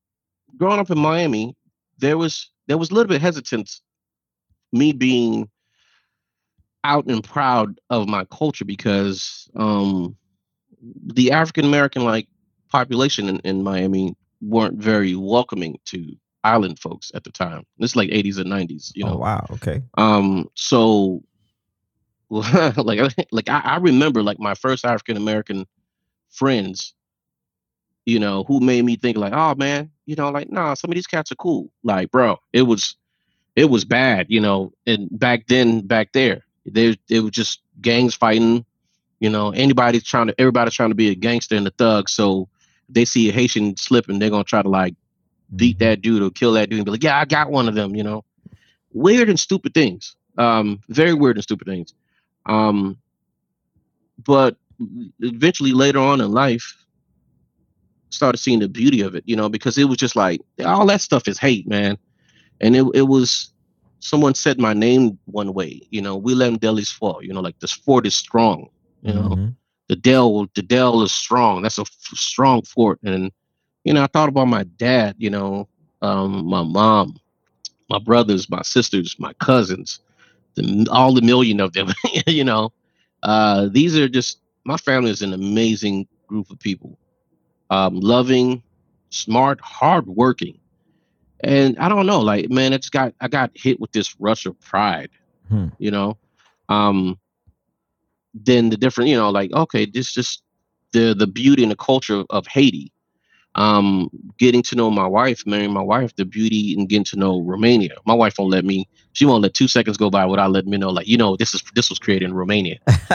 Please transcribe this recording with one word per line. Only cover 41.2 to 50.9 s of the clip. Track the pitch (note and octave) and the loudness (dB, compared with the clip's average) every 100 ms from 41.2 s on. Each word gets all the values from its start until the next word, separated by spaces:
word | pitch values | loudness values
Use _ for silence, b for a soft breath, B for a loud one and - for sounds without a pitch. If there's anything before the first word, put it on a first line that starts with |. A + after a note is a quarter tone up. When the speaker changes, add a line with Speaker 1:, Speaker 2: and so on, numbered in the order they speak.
| A2+ A#2+ - G#2+ | -2 -2 -2 -2
Speaker 1:
and | G2 | -2
a | |
thug. | - A#2 G#2+ G2 | 0 2 2 0
So | - G#2 F#2+ F#2 _ _ _ _ | 0 0 0 -4 _ _ _ _
they | A#2+ A#2 | 0 2
see | A#2+ A2 | 2 2
a | |
Haitian | G#2+ B2 G#2+ G#2 G2 | 2 0 0 -2 -4
slipping, | - B2 G2+ G2 | 0 0 0 -2
they're | G#2+ | -2
gonna | G#2 | -2
try | G2 A2 | -2 0
to, | G2 | 0
like, | F#2+ F#2 - _ _ _ _ _ F#2 | 0 -2 -6 _ _ _ _ _ 0
beat | A#2+ F#2+ | 0 2
Speaker 2:
Mm-hmm. | A2+ | 0
Speaker 1:
that | G#2+ | 0
dude | A2+ A2 | 0 0
or | G2 | 0
kill | - A#2+ | 0 2
that | A2 G#2 | 2 0
dude | A2 | -2
and | G2+ | -4
be | |
like, | A2+ | -2
"Yeah, | D3+ C#3 | 0 0
I | D3 | 0
got | D3+ D3 | 0 0
one | C#3 A#2 | 0 0
of | G#2+ | -2
them," | G2+ G#2+ | -4 -4
you | |
know? | G#2 G#2+ - _ - b b b _ | -6 -8 -12 _ -20 b b b _
Weird | - E3+ A#3+ A3+ | 0 4 4 4
and | F3 | 2
stupid | - F#3+ C3 E3 | 0 -4 -2 0
things. | C3 F#2 - - _ - | 0 0 -14 -20 _ -2
Um, | A#2 A2+ G#2 G2+ | 0 2 0 -4
very | - | -4